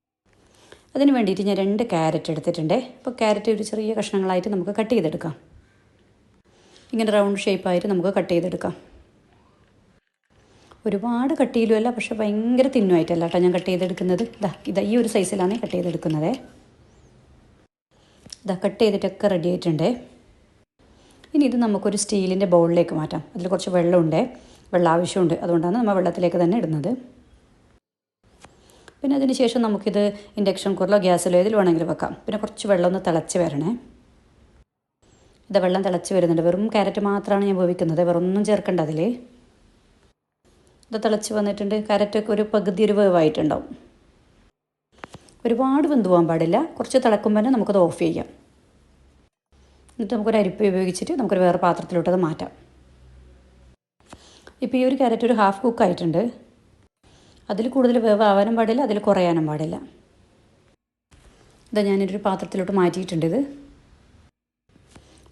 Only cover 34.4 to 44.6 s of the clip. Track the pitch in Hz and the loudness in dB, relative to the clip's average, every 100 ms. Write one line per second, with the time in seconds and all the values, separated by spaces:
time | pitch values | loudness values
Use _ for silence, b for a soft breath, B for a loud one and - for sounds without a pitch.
34.4 | _ _ _ _ _ _ _ b b b | _ _ _ _ _ _ _ b b b
35.4 | - 196 180 190 190 175 - 190 170 165 | -2 2 2 2 0 -2 -2 0 2 2
36.4 | 170 185 220 214 196 202 202 202 202 202 | 2 0 0 0 0 -2 -2 -2 0 0
37.4 | 202 185 175 180 165 160 175 170 180 196 | 0 0 0 0 0 2 2 2 0 0
38.4 | 208 208 208 180 151 156 202 240 - - | 0 0 0 -2 -2 -2 -2 -4 -10 -20
39.4 | _ _ _ _ _ _ _ _ _ _ | _ _ _ _ _ _ _ _ _ _
40.4 | _ _ _ _ _ 220 214 214 - 214 | _ _ _ _ _ -4 -2 -2 -2 -4
41.4 | 202 202 202 214 214 208 208 214 214 208 | -4 -4 -4 -4 0 0 0 -2 -2 -2
42.4 | 214 214 190 185 208 202 196 175 156 160 | 0 0 0 2 2 4 4 4 4 2
43.4 | 156 - - - - _ _ _ _ _ | -2 -2 -6 -16 -20 _ _ _ _ _
44.4 | _ _ | _ _